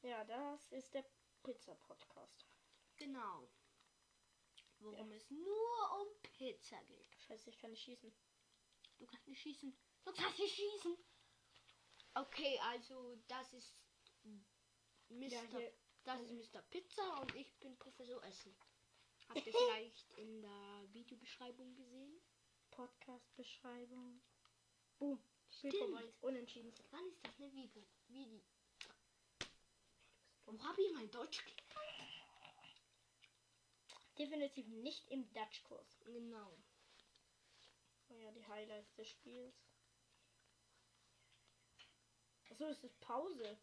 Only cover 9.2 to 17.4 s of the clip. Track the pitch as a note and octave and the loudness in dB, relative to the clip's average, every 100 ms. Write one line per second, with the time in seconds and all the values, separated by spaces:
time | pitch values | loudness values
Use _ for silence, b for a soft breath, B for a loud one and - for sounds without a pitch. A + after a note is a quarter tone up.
9.2 | - C4+ D4+ C#4+ C#4 C4 - _ - - | -8 -4 -4 -2 -4 -6 -18 _ -4 4
10.2 | F#4 - G4 - G4+ G#4 F4 F4 - - | 4 8 6 6 2 4 2 2 -2 -20
11.2 | - - - - - - - - - - | -20 -20 -20 -20 -20 -20 -20 -20 -2 0
12.2 | C4+ - C#4+ C4 A3 B3 A#3 C4 B3 A#3+ | 0 4 6 6 4 2 -2 -8 -6 -8
13.2 | A3+ B3+ B3+ B3+ A#3 - - - - - | -4 -4 -4 -8 -12 -16 -20 -20 -20 -18
14.2 | A3 G#3 G3 _ _ _ _ - - A#3+ | -12 -12 -14 _ _ _ _ -20 -12 -4
15.2 | C4 A#3+ A#3 B3 A#3 - _ - - B3+ | -2 -2 0 -2 -2 -4 _ -12 -2 0
16.2 | A#3+ A#3 A3+ G#3+ - F4+ F#4 - G4 D4 | 0 -4 -6 -10 -4 -4 -2 2 4 4
17.2 | C4 B3 | 2 0